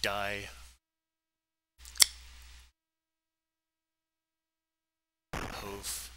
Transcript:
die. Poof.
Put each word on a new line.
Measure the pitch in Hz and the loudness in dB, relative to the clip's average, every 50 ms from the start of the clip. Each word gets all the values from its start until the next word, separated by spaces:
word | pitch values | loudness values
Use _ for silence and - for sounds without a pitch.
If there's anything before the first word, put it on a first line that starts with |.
die. | - 104 101 104 101 101 104 101 101 101 - - - - - - _ _ _ _ _ _ _ _ _ _ _ _ _ _ _ _ _ _ _ - - - - - - - - - - - - - - - - - - - _ _ _ _ _ _ _ _ _ _ _ _ _ _ _ _ _ _ _ _ _ _ _ _ _ _ _ _ _ _ _ _ _ _ _ _ _ _ _ _ _ _ _ _ _ _ _ _ _ _ _ _ | 2 2 4 4 2 2 0 -2 -4 -6 -10 -12 -16 -16 -18 -20 _ _ _ _ _ _ _ _ _ _ _ _ _ _ _ _ _ _ _ -18 -18 -16 8 8 8 8 8 -2 -14 -16 -16 -16 -16 -16 -16 -18 -20 -20 _ _ _ _ _ _ _ _ _ _ _ _ _ _ _ _ _ _ _ _ _ _ _ _ _ _ _ _ _ _ _ _ _ _ _ _ _ _ _ _ _ _ _ _ _ _ _ _ _ _ _ _
Poof. | - - - - - - 101 101 98 101 - - - - - - - | -6 -6 -4 -4 -6 -6 -6 -6 -6 -4 -4 -4 -4 -4 -6 -8 -12